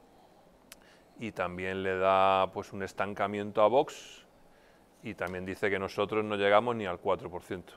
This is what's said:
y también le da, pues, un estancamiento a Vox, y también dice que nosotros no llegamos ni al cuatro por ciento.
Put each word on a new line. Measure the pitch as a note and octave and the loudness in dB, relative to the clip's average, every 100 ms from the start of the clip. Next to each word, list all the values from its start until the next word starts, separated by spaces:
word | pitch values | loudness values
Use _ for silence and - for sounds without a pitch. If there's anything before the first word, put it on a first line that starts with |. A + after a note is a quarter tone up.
| _ - _ _ _ _ _ - - - _ - | _ -20 _ _ _ _ _ -20 -20 -20 _ -12
y | A2 | -10
también | - F2+ F2 F#2+ F#2+ | -6 -6 -4 -6 -4
le | F#2+ F#2 | -2 2
da, | F#2+ F#2+ F#2+ F#2+ F#2 | 4 6 6 4 2
pues, | G2+ F#2+ | -2 -10
un | G2+ | -8
estancamiento | F#2+ - G2 G#2 G2+ G#2 G#2 G#2+ | -8 -6 -6 -4 -4 -4 -2 4
a | G#2+ | 6
Vox, | B2+ D3+ - - - - _ - _ _ _ _ _ | 6 2 -4 -18 -20 -20 _ -20 _ _ _ _ _
y | A2+ | -12
también | F#2+ F#2 F#2 F#2 | -8 -6 -6 -6
dice | F#2 G#2+ | -2 0
que | F#2+ | 0
nosotros | F#2+ - G2+ G#2+ G#2+ | -2 -2 -2 0 -2
no | G#2 | 0
llegamos | G2+ G#2 A#2+ A2+ | 4 6 4 -2
ni | G2 | -4
al | F2 | -4
cuatro | G2+ F2 E2+ | -2 -2 -4
por | F2 | -12
ciento. | - F#2+ - | -10 -10 -12